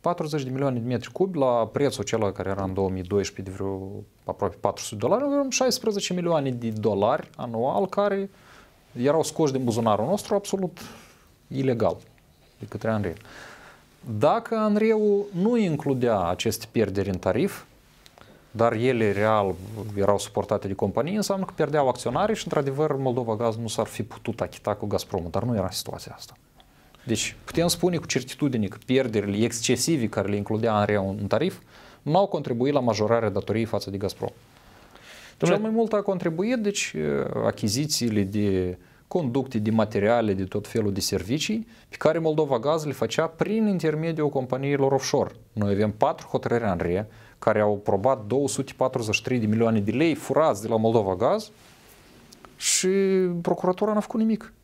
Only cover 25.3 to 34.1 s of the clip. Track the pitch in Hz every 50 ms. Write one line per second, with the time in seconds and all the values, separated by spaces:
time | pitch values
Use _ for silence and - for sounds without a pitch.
25.3 | 80 98 104 123 120 107 92 92 - - - - - - - - 110 - - -
26.3 | - - _ _ _ - - _ _ _ - - _ - - - 113 104 - -
27.3 | - - - - - - 165 175 170 - - 180 175 160 - - - 131 - -
28.3 | - - - 143 123 113 104 92 - - - - 127 131 135 120 107 110 98 101
29.3 | 101 104 110 120 120 120 - - 127 117 - - 170 147 113 101 - - 98 101
30.3 | 101 104 101 - 110 107 113 113 107 104 104 101 104 104 95 95 95 104 104 98
31.3 | - 110 147 185 185 - - - - - - - - - _ 143 151 180 202 196
32.3 | - 160 143 - 127 117 123 139 147 143 127 120 110 98 107 107 113 117 113 107
33.3 | 95 98 92 - 104 110 113 107 - 101 - - 98 98 104 95